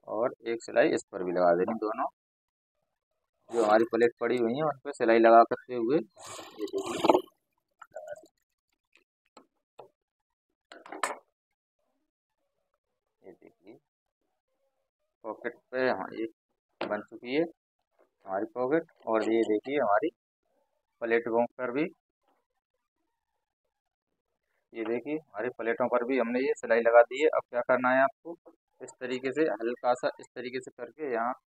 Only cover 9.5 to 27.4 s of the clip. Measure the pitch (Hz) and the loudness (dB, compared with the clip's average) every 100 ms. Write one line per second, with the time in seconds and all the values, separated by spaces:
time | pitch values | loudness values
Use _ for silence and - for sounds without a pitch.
9.5 | _ _ - - _ _ _ _ _ _ | _ _ -20 -20 _ _ _ _ _ _
10.5 | _ _ - - - - - _ _ _ | _ _ -20 -18 -8 -8 -8 _ _ _
11.5 | _ _ _ _ _ _ _ _ _ _ | _ _ _ _ _ _ _ _ _ _
12.5 | _ _ _ _ _ _ _ 98 - - | _ _ _ _ _ _ _ -20 -20 -20
13.5 | _ 92 131 _ _ _ _ _ _ _ | _ -20 -20 _ _ _ _ _ _ _
14.5 | _ _ _ _ _ _ _ 113 104 120 | _ _ _ _ _ _ _ -12 -10 -10
15.5 | - _ 127 127 110 - - 113 _ _ | -12 _ -4 -2 -2 -6 -8 -10 _ _
16.5 | _ _ _ - - - 113 123 139 165 | _ _ _ -6 -6 -8 -16 -4 -2 -2
17.5 | - _ _ _ _ _ _ 98 95 113 | -8 _ _ _ _ _ _ -6 -6 -6
18.5 | 123 127 165 160 _ - 110 107 113 107 | -4 -2 -2 -4 _ -2 -2 2 0 2
19.5 | 107 - 143 113 104 120 _ _ _ _ | -2 -2 -2 2 2 0 _ _ _ _
20.5 | _ _ _ _ _ 117 117 117 113 120 | _ _ _ _ _ 0 0 2 0 -2
21.5 | - 123 127 180 - _ _ _ _ _ | -4 -6 -4 -6 -8 _ _ _ _ _
22.5 | _ _ _ _ _ _ _ _ _ _ | _ _ _ _ _ _ _ _ _ _
23.5 | _ _ _ _ _ _ _ _ _ _ | _ _ _ _ _ _ _ _ _ _
24.5 | _ _ 117 110 120 131 151 _ 101 120 | _ _ -10 -6 -6 -6 -8 _ -8 -8
25.5 | - 113 117 123 120 120 135 117 127 139 | -6 -6 -2 0 0 0 -2 -2 -2 -4
26.5 | 147 113 113 117 117 117 131 151 - | -4 0 2 6 6 6 2 0 0